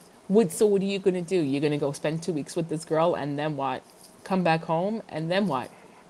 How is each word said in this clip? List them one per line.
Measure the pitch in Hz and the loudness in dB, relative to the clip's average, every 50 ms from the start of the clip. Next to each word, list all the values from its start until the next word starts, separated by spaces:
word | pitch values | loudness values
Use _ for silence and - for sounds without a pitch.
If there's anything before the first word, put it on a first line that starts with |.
| - - - - - - | -20 -20 -20 -12 -2 2
what, | 190 220 233 165 | 4 4 4 4
so | - - 226 | 2 2 4
what | 214 202 196 | 4 4 2
are | 190 | 2
you | 196 196 196 | 0 -2 0
gonna | 190 202 180 180 | 0 0 0 0
do? | 175 165 190 180 | -2 0 0 0
You're | 156 135 135 143 | 2 2 0 0
gonna | 151 147 151 143 | 0 0 0 0
go | 151 139 | -2 -2
spend | 147 - - 151 156 165 | -2 -2 -2 -2 -2 -2
two | 165 - | -4 -4
weeks | 165 143 139 - - | -4 -4 -4 -6 -4
with | 175 165 165 | -4 -4 -2
this | - 165 - | -4 -6 -4
girl | - 160 156 165 175 160 | 0 2 2 4 2 2
and | - 139 147 143 143 | 0 -2 -4 -4 -4
then | 147 156 147 | -4 -4 -4
what? | 139 135 131 131 - - - - - - - - - - | -4 -4 -4 -4 -6 -10 -14 -20 -20 -20 -20 -20 -14 -6
Come | - 190 190 175 | -2 0 2 2
back | 180 160 165 165 | 2 2 2 0
home | - 165 160 180 208 226 220 - - | 0 -2 0 0 -2 -4 -6 -8 -8
and | - 156 160 165 | -8 -6 -2 0
then | 175 196 214 185 | 0 0 2 0
what? | 139 127 110 101 - - - - - - - - | 0 -2 -4 -8 -14 -20 -20 -20 -20 -20 -20 -20